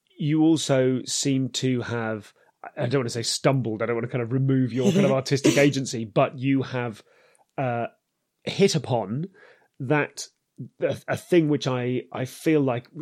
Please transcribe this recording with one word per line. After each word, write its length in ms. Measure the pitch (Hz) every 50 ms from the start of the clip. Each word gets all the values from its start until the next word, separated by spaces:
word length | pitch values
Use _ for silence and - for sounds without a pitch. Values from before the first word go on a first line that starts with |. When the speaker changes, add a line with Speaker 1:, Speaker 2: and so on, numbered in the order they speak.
| _ _ _ 349
Speaker 1:
you 240 | 170 143 156 156
also 600 | 156 160 165 139 - - 139 131 131 131 131 123 -
seem 440 | - - - - 143 135 131 131 123
to 300 | - - 131 131 127 120
have, 500 | 110 117 120 117 113 110 110 107 101 - _ _ _ _ _ _ - - -
I 100 | 147 139
don't 140 | 123 127 139
wanna 100 | 120 117
say 120 | - 117
stumbled, 600 | 110 - - - - 143 135 131 110 117 110 104
I 40 | 117
don't 100 | 110 120
wanna 100 | 117 117 110
kind 140 | - 123
of 80 | 117 113
remove 400 | 127 131 135 135 135 131 131 117
your 180 | 110 131 - 202
kind 120 | 160 151 143
of 80 | 135
Speaker 2:
<laughs> 80 | 135 131
Speaker 1:
artistic 380 | 127 - 143 131 - 151 - 143
agency, 460 | 143 147 135 135 131 - - 113 113
but 340 | 101 - 156 135 - - 127
you 240 | 127 139 139 135
have, 400 | 120 - 127 123 120 120 104 - _ _ _ _ _ _ _ _ _ _ _ -
uh, 280 | 135 123 120 117 113 - - _ _ _ _ _ _ _ _ _ _
hit 300 | - - - 196 196 -
upon 500 | 151 120 110 127 113 101 95 117 143 170 - - _ - - _ _ _ _ _ -
that 480 | 135 120 147 143 143 - - - - - _ _ _ _ _ - 123 - - _
a, 160 | 180 139 - - - -
a 80 | 131
thing 320 | - - - 175 170 156 147
which 180 | 147 135 -
I, 360 | 139 127 123 123 123 127 123 - -
I 120 | - - 131
feel 360 | 131 - - - 165 156 147
like 260 | 139 131 117 123 - _ - 151